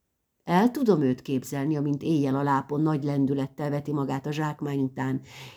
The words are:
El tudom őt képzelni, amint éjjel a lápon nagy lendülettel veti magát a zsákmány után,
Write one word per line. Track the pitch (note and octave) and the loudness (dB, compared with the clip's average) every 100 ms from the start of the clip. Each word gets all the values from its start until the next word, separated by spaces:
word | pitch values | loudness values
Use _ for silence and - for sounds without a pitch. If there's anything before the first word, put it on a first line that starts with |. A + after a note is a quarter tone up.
| _ _ _ _ | _ _ _ _
El | - F3 A#3+ | 0 4 4
tudom | D4 A#3 D#3+ | 2 4 4
őt | C3 B2+ | 4 0
képzelni, | - C3 - C#3+ C#3 D3 | -2 -4 -4 -4 -2 0
amint | C#3+ - | 0 -2
éjjel | - D#3 C#3 C3+ | 0 2 2 0
a | |
lápon | C#3+ C3+ C3+ D3 | 2 2 0 0
nagy | D#3 D3+ | 2 0
lendülettel | C#3+ C#3+ C3+ C#3 C3+ - D3 | 0 0 0 0 -2 -4 -4
veti | C#3+ C#3+ | -4 -4
magát | D3 C3+ C3+ D3 | -4 -2 -4 -4
a | |
zsákmány | D3 D3+ C#3+ C#3+ C#3 | -4 -4 -4 -4 -2
után, | C3 C3 C3 C3+ - - - | -2 -2 -4 -4 -6 -18 -18